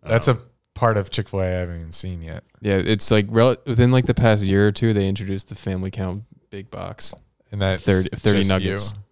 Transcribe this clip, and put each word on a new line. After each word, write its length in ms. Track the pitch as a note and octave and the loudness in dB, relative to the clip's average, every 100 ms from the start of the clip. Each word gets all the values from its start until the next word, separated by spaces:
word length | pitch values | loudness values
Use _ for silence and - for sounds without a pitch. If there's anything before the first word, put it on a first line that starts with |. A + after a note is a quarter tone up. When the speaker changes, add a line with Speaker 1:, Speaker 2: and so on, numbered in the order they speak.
Speaker 1:
That's 240 | - A2+ C3+ | 0 0 2
Speaker 2:
Um, 100 | A#2 | -2
Speaker 1:
a 400 | - _ _ - | -4 _ _ 0
part 180 | A#2 G#2+ | 2 2
of 120 | F#2+ | -2
Chick-fil-A 340 | - G2 G2 | -6 -4 -4
I 60 | F#2 | -2
haven't 300 | F#2 F2+ E2+ | -4 -6 -8
even 120 | E2 | -10
seen 300 | E2 F#2 F2 | -10 -8 -10
yet. 220 | E2 D#2+ _ _ | -12 -14 _ _
Speaker 3:
Yeah, 140 | G#2 G2 | 0 0
it's 320 | F2+ G#2+ - | 2 0 4
like 160 | A2 G#2 | 2 2
rel-, 260 | A2+ B2 A#2+ - | 4 4 2 -2
within, 260 | A#2 B2 | 2 4
like, 140 | B2+ B2 | 4 2
the 80 | |
past 300 | A#2+ A#2 G#2+ | 2 4 4
year 240 | F#2+ G2 G#2 | 2 4 4
or 40 | |
two, 220 | G2+ A#2 | 2 0
they 140 | G#2 F#2+ | 2 0
introduced 400 | G2+ G2 G2 - | -2 -6 -8 -10
the 60 | G2+ | -12
family 340 | - F#2 F#2+ | -8 -6 -6
count 320 | F#2+ F#2+ F#2 A2+ - _ | -6 -8 -8 -12 -20 _
big 180 | G2+ G2 | -18 -16
box. 440 | G2 F2+ F#2 - - _ _ _ | -14 -14 -8 -10 -10 _ _ _
Speaker 1:
And 80 | G2+ | -4
that's 200 | F#2+ F#2+ | -2 0
Speaker 3:
Thirty, 260 | - F#2+ F#2 - | 2 2 2 0
thirty 240 | G#2+ G2+ | 2 2
Speaker 1:
just 100 | G2 | 2
Speaker 3:
nuggets. 420 | F#2+ F#2 G2 - | 2 0 -4 -6
Speaker 1:
you. 60 | - - | -8 -18